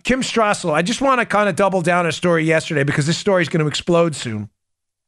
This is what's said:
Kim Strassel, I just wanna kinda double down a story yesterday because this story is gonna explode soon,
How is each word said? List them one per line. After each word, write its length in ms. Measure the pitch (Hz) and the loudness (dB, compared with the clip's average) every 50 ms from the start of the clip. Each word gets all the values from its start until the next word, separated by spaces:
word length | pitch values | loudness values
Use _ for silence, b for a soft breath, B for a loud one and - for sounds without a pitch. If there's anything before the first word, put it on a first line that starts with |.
| - | -4
Kim 180 | - 254 262 | -2 -2 -2
Strassel, 500 | 247 - - 226 214 208 190 - - 170 | -2 -2 0 0 2 2 0 -2 -2 -2
I 100 | 147 160 | 0 0
just 180 | 175 214 233 - | 0 -2 -2 0
wanna 260 | 269 269 254 240 214 | 0 2 2 0 0
kinda 260 | - 202 208 208 202 | 0 0 0 0 0
double 300 | 147 202 202 190 185 185 | 0 0 0 2 0 0
down 240 | 156 175 175 180 175 | 0 0 0 2 0
a 60 | 160 | -2
story 320 | 151 - - 180 170 165 160 | -2 -2 0 0 2 2 2
yesterday 400 | 160 160 160 - - 160 143 135 | 2 2 0 0 -2 -2 0 0
because 240 | 143 - 151 135 165 | 0 0 0 0 0
this 100 | 170 - | -2 0
story 240 | - 208 190 180 | 0 2 2 2
is 60 | 165 - | 2 0
gonna 180 | - 160 151 | 0 0 0
explode 480 | 147 - - - - 170 170 170 165 135 | -2 -2 -4 -2 2 2 2 2 2 -2
soon, 360 | - - 120 110 104 104 - _ _ _ _ _ _ _ _ _ _ _ | -6 -8 -8 -6 -8 -8 -12 _ _ _ _ _ _ _ _ _ _ _